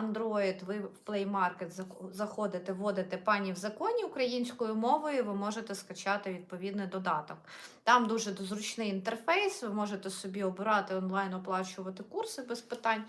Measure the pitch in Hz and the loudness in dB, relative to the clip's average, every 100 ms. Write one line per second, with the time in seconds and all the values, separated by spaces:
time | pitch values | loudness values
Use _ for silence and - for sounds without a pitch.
0 | 220 214 226 208 196 190 185 208 196 - | 4 0 0 2 2 0 -4 -6 -6 -10
1 | - 208 196 202 180 - 165 180 185 - | -4 -2 0 2 2 0 -8 -8 -10 -10
2 | 185 185 208 214 208 180 185 185 208 190 | -10 -4 -4 -2 -2 -2 -4 -2 0 0
3 | 185 180 180 202 196 185 208 214 381 480 | 0 0 2 2 2 -2 -4 -2 0 2
4 | 392 277 247 247 240 - 220 220 233 302 | 0 0 0 2 -2 -2 -2 2 4 4
5 | 302 277 214 196 202 220 220 190 - 190 | 4 0 0 0 -2 -2 -4 -6 -8 -4
6 | 196 202 202 180 - 180 190 196 190 190 | 0 0 0 -6 -8 -6 -4 -2 -2 -2
7 | 185 156 151 - - - - - - 247 | 0 0 -2 -10 -14 -18 -18 -2 8 8
8 | 220 226 208 185 190 208 - - 214 190 | 8 2 0 -4 -4 -4 -4 -2 -2 -2
9 | 196 226 - 359 403 381 226 202 208 196 | -2 -2 4 4 4 0 -2 0 0 -2
10 | 196 190 196 190 190 185 208 208 190 190 | -4 -6 -6 0 0 2 4 4 4 0
11 | 185 190 190 185 190 185 190 - 190 190 | 2 2 2 0 0 0 -2 -6 -8 -8
12 | 214 370 453 - 247 226 - 226 226 220 | -6 -4 -4 -4 -6 -6 -6 -2 2 2